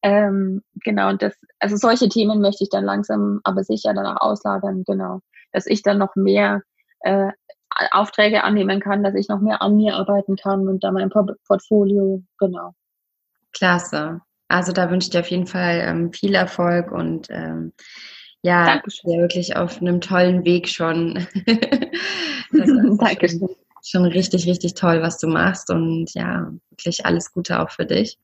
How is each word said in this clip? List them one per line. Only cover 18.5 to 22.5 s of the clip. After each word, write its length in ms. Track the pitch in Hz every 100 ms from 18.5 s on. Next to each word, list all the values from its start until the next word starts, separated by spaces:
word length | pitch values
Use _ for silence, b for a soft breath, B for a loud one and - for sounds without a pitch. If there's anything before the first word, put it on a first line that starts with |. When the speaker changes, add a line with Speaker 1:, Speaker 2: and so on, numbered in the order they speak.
| 175 170
Speaker 1:
Dankeschön. 440 | - - - 170
Speaker 2:
ja, 80 | 170
wirklich 360 | 175 180 175 -
auf 240 | 175 -
einem 200 | 175 175
tollen 440 | - 185 180 180
Weg 240 | 175 175 170
schon. 580 | - 165 165 170 165 175
<laughs> 640 | 196 180 226 - 277 - 339 B 370 330 269 B